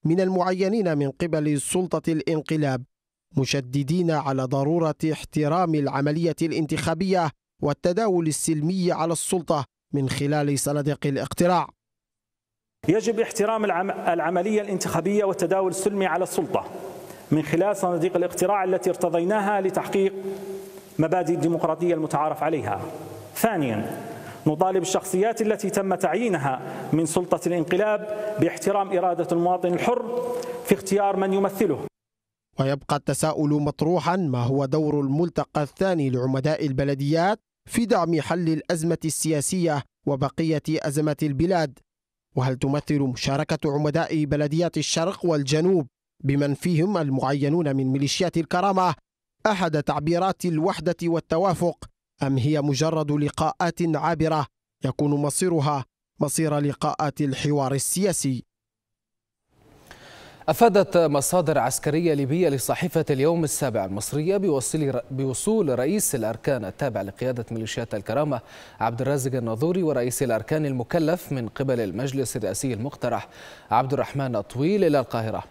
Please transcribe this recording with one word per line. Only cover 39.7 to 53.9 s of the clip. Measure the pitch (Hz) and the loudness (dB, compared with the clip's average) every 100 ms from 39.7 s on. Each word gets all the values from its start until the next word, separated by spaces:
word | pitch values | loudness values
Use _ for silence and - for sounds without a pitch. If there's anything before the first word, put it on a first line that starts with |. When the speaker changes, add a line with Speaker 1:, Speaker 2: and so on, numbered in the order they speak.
| 147 - _ - | 0 -4 _ -4
Speaker 1:
وبقية | 135 135 - 165 151 - | -2 -2 -2 0 0 0
أزمات | 156 - 143 151 143 | -2 0 0 0 0
البلاد؟ | 151 135 170 180 147 - _ _ _ _ _ | -2 0 2 2 0 -6 _ _ _ _ _
وهل | - 127 | -2 0
تمثل | 127 139 147 - 147 | 0 0 0 0 0
مشاركة | 139 123 - 139 151 160 156 | 0 0 -2 0 0 -2 0
عمداء | 143 151 151 160 160 | 0 2 2 0 0
بلديات | 147 147 147 156 170 156 | 0 0 2 2 0 0
الشرق | 143 - 165 196 | -2 0 0 0
والجنوب | 175 151 135 151 180 185 131 _ _ _ | 0 2 2 2 4 4 0 _ _ _
بمن | 139 139 143 | 0 2 2
فيهم | 139 175 160 185 190 | 0 0 2 2 0
المعينون | 147 135 131 143 139 170 151 | 0 0 0 0 2 2 2
من | 135 131 | 0 2
ميليشيات | 135 139 - 175 165 | 2 0 0 0 0
الكرامة | 160 180 196 185 180 147 _ _ _ _ 214 | 0 0 2 2 2 0 _ _ _ _ 0
أحد | 196 175 151 | 2 0 0
تعبيرات | 139 147 151 170 190 175 | 0 -2 0 2 0 0
الوحدة | 180 156 175 180 156 165 | -2 2 0 0 -2 -2
والتوافق، | 170 165 - 165 196 160 175 - - _ _ _ | 0 -2 0 0 2 2 0 -2 -18 _ _ _
أم | 139 135 | 0 2
هي | 143 151 | 2 2
مجرد | 143 135 160 160 147 | 0 0 0 0 0
لقاءات | 147 147 - 160 - 175 - | 0 0 0 -2 0 -2 0
عابرة | 170 | -2